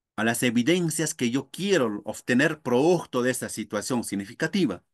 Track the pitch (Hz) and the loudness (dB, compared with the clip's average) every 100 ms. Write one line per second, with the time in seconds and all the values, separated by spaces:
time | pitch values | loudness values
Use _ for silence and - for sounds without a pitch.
0 | _ - 113 120 123 117 120 180 170 156 | _ -4 -2 0 2 2 2 2 0 -2
1 | 151 - 120 135 131 - 196 175 117 104 | -4 -2 -2 0 -4 -6 0 2 2 -2
2 | - - - 123 156 151 123 120 160 170 | -8 -8 0 2 2 0 0 2 4 2
3 | - 127 123 123 110 - 107 104 - 120 | 0 -2 -2 -2 -6 -8 -6 -6 -4 -4
4 | 98 101 98 - 160 202 143 - _ | -4 -6 -8 -6 -2 0 0 -2 _